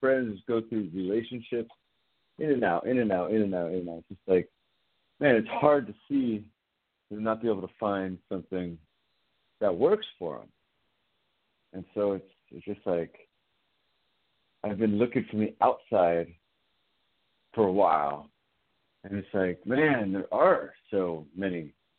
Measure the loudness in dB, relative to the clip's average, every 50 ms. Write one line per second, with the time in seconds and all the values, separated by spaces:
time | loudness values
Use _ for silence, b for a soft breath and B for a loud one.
0 | 0 2 2 2 0 -2 -6 -8 -6 -4 -2 -2 -2 -2 -4 -4 -4 -4 -4 -6
1 | -4 -2 -2 -2 -2 -4 -8 -12 -10 -6 -6 -6 -6 -6 -10 _ _ _ _ _
2 | _ _ _ _ _ _ _ -4 0 2 2 2 2 2 2 2 0 0 2 2
3 | 2 2 2 0 2 2 2 2 2 2 0 -2 -2 -2 -4 -4 -6 -6 -10 -12
4 | -14 -16 -20 -8 _ 2 2 2 2 0 _ _ _ _ _ _ _ _ _ _
5 | _ _ _ 0 4 4 4 4 2 0 -2 2 4 4 4 4 2 -2 -10 -16
6 | _ -4 -2 0 0 0 -2 -4 -6 -10 _ _ _ _ _ _ _ _ _ _
7 | _ -12 -10 -4 -2 -2 -2 0 0 0 0 -2 -4 -8 -8 -4 -2 0 0 0
8 | -2 -4 -6 -8 -10 -8 -8 -8 -8 -6 -6 -6 -4 -6 -8 -12 _ _ _ _
9 | _ _ _ _ _ _ _ _ _ _ _ -4 -2 -2 0 2 2 2 2 2
10 | -2 -6 -12 -10 -8 -8 -8 -10 -12 -18 _ _ _ _ _ _ _ _ _ _
11 | _ _ _ _ _ _ _ _ _ _ _ _ _ _ -14 -14 -14 -8 -4 -2
12 | 0 0 0 -2 -6 -12 _ _ _ _ -20 -14 -12 -12 -12 -8 -4 -2 -2 -2
13 | -2 -4 -8 -16 -20 _ _ _ _ _ _ _ _ _ _ _ _ _ _ _
14 | _ _ _ _ _ _ _ _ _ _ _ _ -8 -6 -4 0 0 0 2 2
15 | 0 0 0 -2 -4 -2 -2 -2 -2 -2 0 2 2 2 2 0 -4 -2 2 4
16 | 4 4 4 2 -2 -4 -8 -20 _ _ _ _ _ _ _ _ _ _ _ _
17 | _ _ _ _ _ _ _ _ _ _ 0 2 2 2 4 4 4 4 4 2
18 | 2 0 -4 -6 -10 -16 _ _ _ _ _ _ _ _ _ _ _ _ _ _
19 | -12 -8 -6 -6 -6 -4 -2 -2 0 -2 -2 -4 -6 -2 0 2 2 2 2 0
20 | 0 -2 -2 -4 -4 -2 0 4 4 4 4 2 0 -6 -14 -20 _ _ -2 -2
21 | 0 -2 -2 -6 -8 -12 -8 -6 -4 -4 -4 -6 -8 -10 -14 _ _ _ _